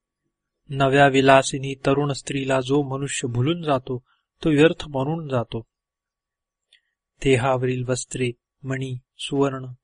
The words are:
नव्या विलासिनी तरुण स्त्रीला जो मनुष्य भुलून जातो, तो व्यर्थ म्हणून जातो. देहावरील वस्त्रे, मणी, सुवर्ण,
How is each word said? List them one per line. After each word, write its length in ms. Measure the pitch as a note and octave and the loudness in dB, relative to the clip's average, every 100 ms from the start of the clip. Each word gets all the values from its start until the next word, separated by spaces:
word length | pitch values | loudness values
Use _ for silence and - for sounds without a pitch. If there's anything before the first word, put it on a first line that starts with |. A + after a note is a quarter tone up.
| _ _ _ _ _ _ - | _ _ _ _ _ _ -10
नव्या 400 | C#3 C#3 C#3 C#3+ | 0 2 6 6
विलासिनी 680 | C3+ C3+ C3+ C3+ C#3+ C3+ | 6 6 6 4 -4 -8
तरुण 380 | C3 D3 C#3 D3 | -4 0 0 0
स्त्रीला 480 | C3+ - C#3 C3 C3 | -4 -6 -6 -2 -2
जो 220 | B2+ C#3+ | 2 0
मनुष्य 460 | C#3 C3+ C#3 - C3+ | 0 -4 -6 -6 -4
भुलून 340 | A#2+ C3 F3 | -2 0 -2
जातो, 420 | D#3+ C3 - B2 - _ _ _ | -2 -2 -2 -10 -10 _ _ _
तो 60 | E3 | 0
व्यर्थ 380 | C#3+ D#3+ E3+ D#3 | 4 4 4 -4
म्हणून 400 | C3+ C3+ E3 D3+ | -4 -4 -4 -4
जातो. 320 | C3 A2+ A#2 A2 _ _ _ _ _ _ _ _ _ _ _ _ _ _ _ | -4 -4 -8 -12 _ _ _ _ _ _ _ _ _ _ _ _ _ _ _
देहावरील 600 | C3+ C3 C3 C3 B2+ B2+ B2 | 2 2 2 0 -2 -4 -4
वस्त्रे, 420 | B2+ - C3+ B2 - _ _ | -6 -6 -6 -6 -6 _ _
मणी, 360 | C3 C3 C3 B2+ - _ | -10 -8 -8 -10 -14 _
सुवर्ण, 480 | - C#3+ C#3 C3 C3 B2+ | -6 -2 0 -2 -10 -16